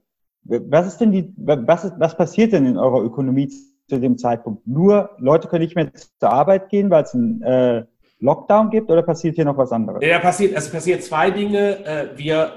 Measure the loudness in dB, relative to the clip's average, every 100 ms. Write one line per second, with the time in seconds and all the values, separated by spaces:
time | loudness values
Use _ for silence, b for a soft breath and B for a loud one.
0 | _ _ _ _ -6 -6 0 0 0 0
1 | 2 2 -2 -6 -2 0 2 0 -2 -2
2 | -2 0 -2 2 2 4 2 2 2 2
3 | -2 -4 -2 0 -2 -6 -20 _ -8 -2
4 | 0 0 -2 -4 -6 -10 -6 0 4 4
5 | 0 -4 2 2 2 -2 -2 -2 -4 -8
6 | -20 _ 0 2 2 2 0 -2 2 2
7 | 2 -2 -2 -2 0 2 2 0 -6 _
8 | _ _ -2 0 2 2 2 0 0 0
9 | 0 -2 -2 -2 0 0 -2 -2 -4 -2
10 | 0 2 0 0 0 -2 -6 -6 -2 -2
11 | -2 -2 0 -2 -2 0 -2 -4 -6 -8
12 | -8 -8 -4 -2 -2